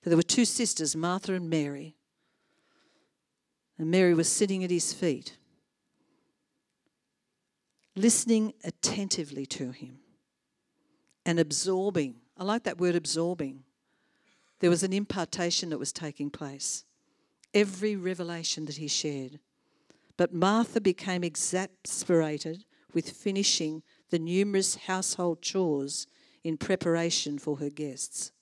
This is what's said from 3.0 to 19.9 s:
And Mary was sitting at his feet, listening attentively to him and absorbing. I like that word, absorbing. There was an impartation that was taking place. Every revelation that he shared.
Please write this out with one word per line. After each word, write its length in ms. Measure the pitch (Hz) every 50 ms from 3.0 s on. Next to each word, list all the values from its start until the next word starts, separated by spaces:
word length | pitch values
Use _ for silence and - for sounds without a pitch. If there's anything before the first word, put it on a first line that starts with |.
| _ _ _ _ _ _ _ _ _ _ _ _ _ _ _ _
And 100 | 160 160
Mary 240 | 170 185 185 180 175
was 160 | 160 165 -
sitting 340 | - - 220 196 190 190 185
at 60 | 180
his 240 | 180 175 165 - -
feet, 420 | - - 175 139 - - - - - _ _ _ _ _ _ _ _ _ _ _ _ _ _ _ _ _ _ _ _ _ _ _ _ _ _ _ _ _ _ _ _ _ _ _ _ _ _ _ _ _ _ _ _ _ _ _ _ _ _ _
listening 580 | 190 190 233 226 - - 233 226 220 214 214 - _ -
attentively 840 | - - _ - - - 196 196 190 - - 160 139 143 143 139 131
to 240 | - - 143 123
him 260 | 127 - - 127 131 - _ _ _ _ _ _ _ _ _ _ _ _ _ _ _ _ _ _ _ _ _ _ _ _ _
and 140 | 180 170 170
absorbing. 800 | 165 151 147 - - 180 190 185 190 202 190 175 147 135 120 117 _ _ _ -
I 60 | 185
like 200 | 196 214 233 -
that 120 | 214 - 170
word, 180 | 180 180 170
absorbing. 680 | 170 156 151 - 160 165 170 180 170 156 139 135 139 - _ _ _ _ _ _ _ _ _ _ _ _ _ _ _ _ _ _ _
There 100 | - 175
was 140 | 175 165 185
an 100 | 190 185
impartation 760 | 202 202 - - 190 170 - - - 175 170 175 - - 170
that 100 | 156 -
was 120 | 123 139
taking 380 | - - 170 151 143 - 147 147
place. 560 | 139 - 156 139 139 139 - - - - - _ _ _ _ _ _ _ _ _ _ _ - _
Every 440 | _ 208 214 202 190 180 202 214 208
revelation 680 | 196 180 185 185 170 180 170 170 165 165 - - - 156
that 120 | 143 143 143
he 100 | 156 147
shared. 520 | - - - 156 143 139 131 127 123 - _ _ _ _ _ _ _ _ _ _